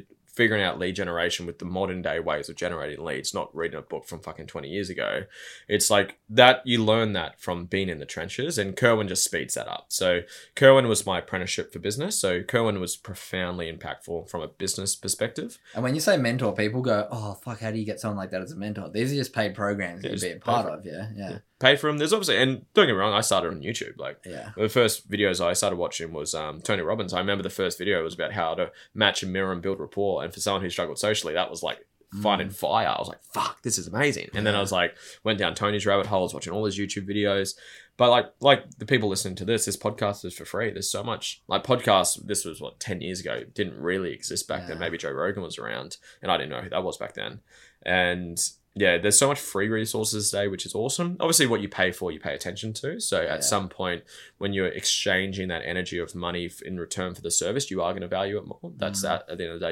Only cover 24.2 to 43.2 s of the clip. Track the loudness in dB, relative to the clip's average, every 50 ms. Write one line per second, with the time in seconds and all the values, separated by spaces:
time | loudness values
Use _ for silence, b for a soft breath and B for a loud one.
24.2 | -14 -14 -12 -12 -12 -10 -2 0 0 4 6 6 6 6 4 0 -4 -4 0 2
25.2 | 4 4 4 4 2 2 2 2 2 2 0 0 -2 -2 -4 -6 -8 -6 -6 -6
26.2 | -6 -4 -4 -4 -6 -6 -8 -6 -2 -2 0 0 0 0 0 -2 -2 -2 -2 0
27.2 | 0 0 0 0 -2 -4 -2 -2 -2 -2 -2 -2 0 0 2 2 0 -2 -2 -4
28.2 | -4 -2 -2 0 0 0 0 -2 -2 -4 B B B B 0 4 4 4 4 2
29.2 | -2 -2 -2 -2 0 -2 -2 -2 -2 -2 -2 -4 -6 -6 -4 -2 -2 0 0 -2
30.2 | -4 -6 -6 -4 -2 0 0 0 0 -2 -2 -2 -4 -4 -2 0 0 2 2 0
31.2 | 0 0 0 0 0 0 -4 -4 -4 -4 -6 -6 -12 _ _ _ _ _ -8 0
32.2 | 2 4 4 4 2 -2 -4 -4 0 2 2 2 2 2 0 -2 -4 -6 -10 -14
33.2 | -16 -10 -6 -4 -4 -4 -6 -6 -4 -2 -2 -2 -2 -4 -2 0 0 0 0 -2
34.2 | -6 -6 -4 0 2 2 2 2 2 2 2 2 2 2 B B B B B B
35.2 | -2 0 2 2 2 0 0 0 0 0 2 2 2 4 4 4 4 2 2 2
36.2 | 2 0 -2 -6 -8 -4 -2 -2 0 0 0 -2 -4 -4 -4 -6 -6 -4 0 2
37.2 | 2 2 2 2 0 -2 B B B B B B B B _ 4 6 8 8 6
38.2 | 4 2 -4 _ 6 6 6 6 4 -4 -14 -12 0 2 2 4 4 2 0 -2
39.2 | -4 -4 -6 -4 -2 0 0 0 0 -2 -2 -2 -2 -4 -2 -2 -2 -2 -2 -4
40.2 | -8 -10 -10 -12 -10 -6 -4 -4 -4 -4 -4 -4 -4 -4 -4 -4 -4 -4 -6 -6
41.2 | -6 -8 -10 -10 _ -2 -2 0 2 2 2 4 6 6 6 6 6 4 0 -2
42.2 | -4 -4 -4 -4 -4 -4 -8 -10 -12 -12 -12 -10 -8 -6 -6 -4 -4 -6 -6 -6